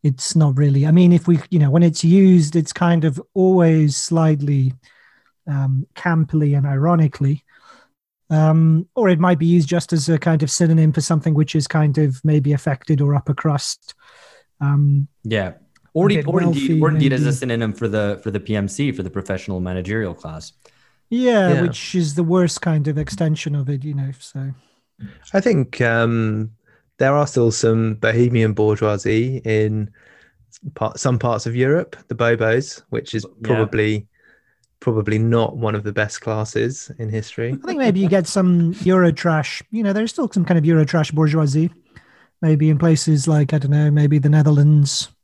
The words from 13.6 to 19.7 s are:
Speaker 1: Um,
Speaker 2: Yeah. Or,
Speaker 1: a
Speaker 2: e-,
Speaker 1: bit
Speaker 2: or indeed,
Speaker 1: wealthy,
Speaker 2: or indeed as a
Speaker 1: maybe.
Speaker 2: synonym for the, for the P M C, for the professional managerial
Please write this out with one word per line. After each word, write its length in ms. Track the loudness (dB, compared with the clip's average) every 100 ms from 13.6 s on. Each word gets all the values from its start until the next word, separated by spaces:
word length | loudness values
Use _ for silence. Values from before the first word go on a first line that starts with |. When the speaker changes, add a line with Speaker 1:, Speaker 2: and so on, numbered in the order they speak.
| -6 -12 -16 -20 _ _ -20 _ _ _
Speaker 1:
Um, 460 | -2 0 2 0 -2 _
Speaker 2:
Yeah. 300 | -6 -4 -4 -10 _ _ _
Or, 140 | -2 0
Speaker 1:
a 40 |
Speaker 2:
e-, 40 | 0
Speaker 1:
bit 100 | -2
Speaker 2:
or 160 | -2
indeed, 280 | 0 -2 0
Speaker 1:
wealthy, 120 | 0
Speaker 2:
or 60 | 0
indeed 220 | 2 0
as 100 | 0
a 40 | -2
Speaker 1:
maybe. 100 | -2
Speaker 2:
synonym 360 | -4 -2 -4
for 140 | -4 -4
the, 320 | -2 -4 -4
for 80 | -6
the 80 | -8
P 160 | -4 -4
M 100 | -4
C, 240 | -4 -4
for 140 | -4
the 60 | -8
professional 500 | -8 -6 -8 -6 -8
managerial 520 | -6